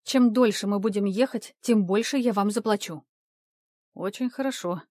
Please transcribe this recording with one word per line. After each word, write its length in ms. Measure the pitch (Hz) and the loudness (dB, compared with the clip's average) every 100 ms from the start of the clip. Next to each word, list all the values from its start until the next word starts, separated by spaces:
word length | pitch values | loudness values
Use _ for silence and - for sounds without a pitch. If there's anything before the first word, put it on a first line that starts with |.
Чем 280 | - 262 247 | -2 4 4
дольше 340 | 220 240 202 196 | 6 2 2 -2
мы 120 | 202 | 0
будем 260 | 208 208 202 | 0 0 -2
ехать, 500 | 190 262 240 - _ | 0 -2 -2 -10 _
тем 240 | - 220 | 2 2
больше 320 | 180 202 233 285 | 4 0 0 0
я 160 | 247 | 0
вам 180 | 202 202 | 0 0
заплачу". 540 | 208 220 202 - 156 _ _ _ _ _ _ _ _ _ | -2 -2 -2 -2 -12 _ _ _ _ _ _ _ _ _
"Очень 360 | - 185 202 254 | -8 -8 -4 -6
хорошо", 520 | - 269 262 175 175 - | -2 -4 -4 -6 -6 -8